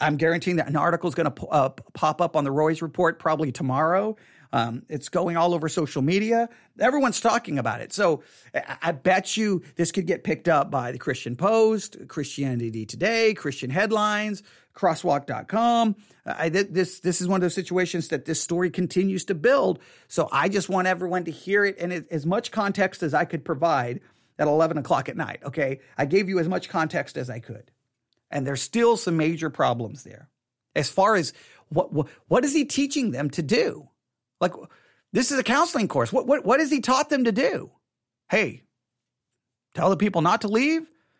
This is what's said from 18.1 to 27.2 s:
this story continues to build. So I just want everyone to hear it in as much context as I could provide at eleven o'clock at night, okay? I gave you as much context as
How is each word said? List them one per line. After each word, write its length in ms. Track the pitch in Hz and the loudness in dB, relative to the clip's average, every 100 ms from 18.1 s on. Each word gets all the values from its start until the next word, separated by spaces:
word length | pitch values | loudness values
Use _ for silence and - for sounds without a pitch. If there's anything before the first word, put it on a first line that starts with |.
| 139 | -4
this 160 | 147 156 | -2 -4
story 300 | - 170 180 | -2 0 0
continues 540 | - 180 180 190 190 - | 0 -2 0 0 0 -4
to 80 | |
build. 460 | 170 220 277 190 147 - - _ | 0 2 4 2 -2 -8 -20 _
So 220 | - 147 | -2 0
I 180 | 135 170 | 0 0
just 200 | 202 - | 0 -2
want 180 | 185 185 | 0 0
everyone 380 | 180 180 180 | 0 -2 -4
to 80 | 165 | -4
hear 320 | - 180 202 | -8 -2 2
it 120 | 202 190 | 2 -2
in 300 | 175 180 156 | -6 -6 -6
as 140 | 160 | -4
much 280 | 147 202 - | 0 -2 -2
context 500 | 220 202 196 190 - | -2 -2 0 0 0
as 120 | 160 | -2
I 100 | 147 | 0
could 200 | 160 160 | 0 -4
provide 560 | - 143 165 143 120 127 - _ _ - | -6 0 2 2 -2 -6 -12 _ _ -2
at 80 | 151 | 2
eleven 320 | 151 160 156 | 4 2 0
o'clock 300 | 127 143 - | 0 0 -2
at 80 | - | -6
night, 240 | 143 - | -8 -10
okay? 360 | 143 139 135 135 - - | -10 -4 -4 -4 -8 -4
I 80 | 139 | 0
gave 220 | 190 190 | 2 2
you 100 | 185 | 0
as 100 | 165 | 0
much 200 | 185 - | -2 -4
context 500 | 175 156 160 139 | -2 -2 -2 -6
as 100 | 143 | -8